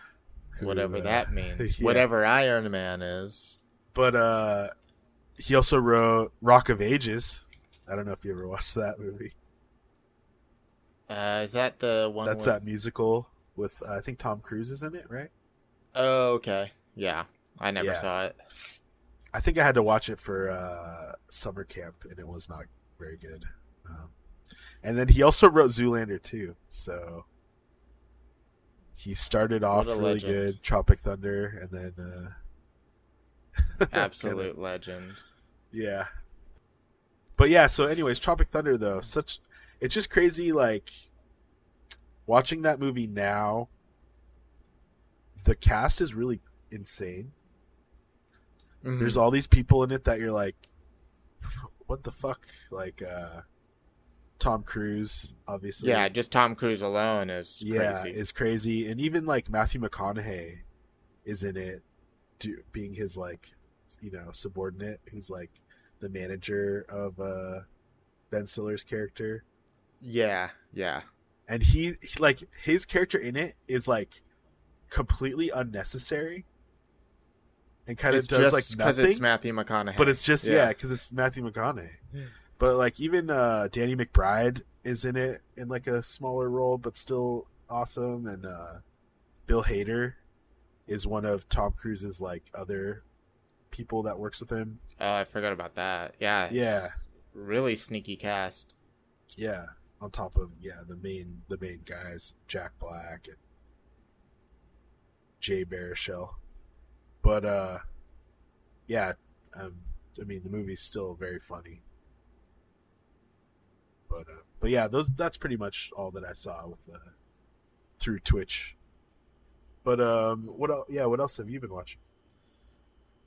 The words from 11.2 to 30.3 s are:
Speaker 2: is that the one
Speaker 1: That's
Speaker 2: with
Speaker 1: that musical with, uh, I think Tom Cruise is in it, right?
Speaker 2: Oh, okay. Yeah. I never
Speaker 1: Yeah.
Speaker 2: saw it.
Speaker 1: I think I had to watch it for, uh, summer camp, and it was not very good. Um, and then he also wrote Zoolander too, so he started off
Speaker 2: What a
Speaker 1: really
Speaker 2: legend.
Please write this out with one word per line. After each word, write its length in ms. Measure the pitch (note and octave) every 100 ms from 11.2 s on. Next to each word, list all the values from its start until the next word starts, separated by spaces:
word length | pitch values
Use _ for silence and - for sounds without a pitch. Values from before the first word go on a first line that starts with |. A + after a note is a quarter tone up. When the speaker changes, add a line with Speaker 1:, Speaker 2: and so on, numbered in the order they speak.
| G#2 G#2
Speaker 2:
is 100 | G#2+
that 260 | A#2+ B2+ -
the 320 | B2 A2+ A2
one 120 | G#2+ A2
Speaker 1:
That's 200 | G#2+ A#2+
Speaker 2:
with 0 |
Speaker 1:
that 200 | G#2 G#2
musical 640 | G#2+ A2 - A2+ A2+ A#2+ _ _ -
with, 260 | G2+ - -
uh, 60 |
I 80 | G2+
think 180 | G2 B2
Tom 220 | A#2+ G#2+
Cruise 280 | - G#2+ A#2
is 140 | C#3
in 120 | D#3 F3
it, 100 | -
right? 200 | B2 D3 _ _ _ _ _ _ C3
Speaker 2:
Oh, 380 | C3 C3 B2+
okay. 400 | A#2+ A#2 G2 G2+ - _
Yeah. 300 | - F#2+ D#2+ E2+ _ _ -
I 140 | G2
never 160 | G2 G2
Speaker 1:
Yeah. 60 |
Speaker 2:
saw 320 | F2+ F#2+ F2+ F#2+
it. 100 | - - - - - _ _ _ _ -
Speaker 1:
I 60 | -
think 180 | - E3
I 60 |
had 120 | C#3+ B2
to 80 |
watch 260 | G#2+ G#2+ -
it 100 | G#2+
for, 300 | - F#2+ F#2+
uh, 640 | F#2 F2+ F2 E2+ E2 D#2 - _
summer 340 | - A2 F#2+
camp, 400 | F#2+ - E2+ E2 F2+
and 100 | F2
it 80 | E2
was 220 | E2+ -
not 160 | D#2+ D2+ - _ -
very 160 | D#2+ D#2+
good. 300 | D#2+ D#2+ - - - _ -
Um, 200 | E2 D#2+ - - - - - - -
and 140 | G#2 A#2
then 100 | B2+
he 160 | B2
also 260 | C#3+ D3+ G3+
wrote 220 | D#3 C#3
Zoolander 500 | A2+ A#2+ A#2 A2 F#2+
too, 360 | - A2+ F#2+ E2+ _
so 580 | - - F2 E2+ E2+ - _ _ _ _ _ _ - _ _ - _ _ _ _ _ -
he 200 | - G2+
started 500 | G2 - A2+ A2 A2+
off 220 | G2+ G2+ A2+
Speaker 2:
What 80 | A2
a 40 |
Speaker 1:
really 140 | G#2 G#2
Speaker 2:
legend. 180 | G2